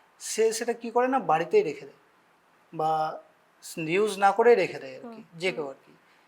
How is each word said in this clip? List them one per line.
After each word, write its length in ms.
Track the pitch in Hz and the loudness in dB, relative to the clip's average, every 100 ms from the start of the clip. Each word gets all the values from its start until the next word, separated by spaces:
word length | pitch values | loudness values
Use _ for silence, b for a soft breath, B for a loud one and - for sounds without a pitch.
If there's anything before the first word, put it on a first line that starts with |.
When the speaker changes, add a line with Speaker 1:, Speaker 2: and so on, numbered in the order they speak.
| _ _ | _ _
Speaker 1:
সে 340 | - - 220 | -8 0 0
সেটা 200 | 220 233 | 0 -4
কি 180 | 233 233 | -6 -4
করে 180 | 233 254 | 0 0
না, 100 | 269 | 0
বাড়িতেই 440 | 165 160 170 214 | 2 0 4 2
রেখে 180 | 165 139 | 2 -4
দেয় 160 | - - _ _ _ _ _ _ _ | -12 -20 _ _ _ _ _ _ _
বা 480 | 165 156 156 156 - - _ _ _ - - | -2 0 0 -2 -6 -16 _ _ _ -16 -10
ইউজ 420 | 160 185 214 196 | -2 0 0 2
না 120 | 196 | 2
করে 240 | 202 233 | 6 6
রেখে 240 | 220 165 143 | 6 4 -4
দেয় 160 | 135 | -12
আর 60 | 131 | -14
কি, 60 | 240 | -16
Speaker 2:
হুম, 160 | 220 - | -18 -20
Speaker 1:
যে 120 | 165 185 | -6 -4
Speaker 2:
হুম। 100 | 160 | -4
Speaker 1:
কেউ 120 | 139 | -8
আর 60 | 135 _ | -10 _
কি। 60 | - _ _ | -20 _ _